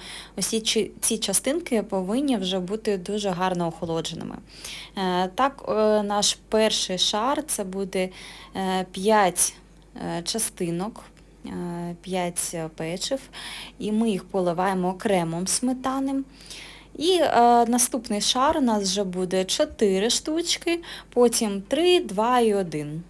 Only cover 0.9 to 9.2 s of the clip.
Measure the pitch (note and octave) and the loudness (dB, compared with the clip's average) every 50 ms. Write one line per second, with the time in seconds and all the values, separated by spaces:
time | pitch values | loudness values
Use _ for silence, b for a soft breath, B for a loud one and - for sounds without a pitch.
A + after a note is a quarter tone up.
0.9 | - - - - A#3 G#3+ - - F#3+ - - C4 C#4+ F4 E4+ - B3+ G#3+ G3+ G#3+ | -4 -2 0 0 0 0 -2 0 0 0 0 0 -2 -2 -2 -2 -2 -2 -2 -2
1.9 | G3 F#3+ F#3 F3+ G#3+ C4 D4+ C#4 B3+ G3+ F#3 F3+ F#3+ F#3+ F3+ F3 G#3 A3 - A3 | -4 -4 -2 -2 -2 -2 0 0 0 -2 -2 -2 -4 -4 -4 -4 -6 -4 -2 -2
2.9 | G3+ F#3+ F3+ - G3+ G#3+ G3+ G3 F3+ E3+ F#3 F#3 F#3 F3 F3 E3 E3 - F3+ E3 | -2 -2 -4 -4 -4 -2 -2 -2 -2 0 0 0 0 0 -2 -2 -4 -6 -6 -4
3.9 | E3 E3 D#3+ - E3 - - G#1 - - B B B B B B B B B B | -4 -4 -4 -6 -8 -8 -10 -10 -12 -14 B B B B B B B B B B
4.9 | - G3+ F#3+ F#3 F3+ F3+ F#3 F#3 F#3+ - C4 C#4 C4+ - - - G#3 G#3+ G#3+ G#3+ | -6 -4 -2 0 0 0 0 0 0 2 0 0 0 -4 -4 -2 0 2 4 4
5.9 | G#3+ G#3+ G#3 G3+ G3+ G#3 G3+ - - - - - - A3 A3 G#3+ G#3 - - - | 4 2 2 0 0 2 2 0 0 -2 -4 0 2 2 2 2 2 0 -2 -2
6.9 | F#3 F3+ - - - G#3 A3+ C4 C#4+ D4+ C#4+ - - - G3+ F#3 F#3 G3 G3 F#3+ | -2 0 0 0 0 0 0 0 0 0 -2 -2 -2 -2 -2 -4 -6 -6 -6 -2
7.9 | - F#3+ F#3 F#3+ B B B B B B B B - F#3+ F#3+ F#3+ F#3 F#3 F#3 F#3 | -2 -2 -2 -2 B B B B B B B B -6 -4 -2 0 0 -2 -2 -4
8.9 | - G3 F#3+ G#3+ A3 G#3+ | -6 0 2 4 6 6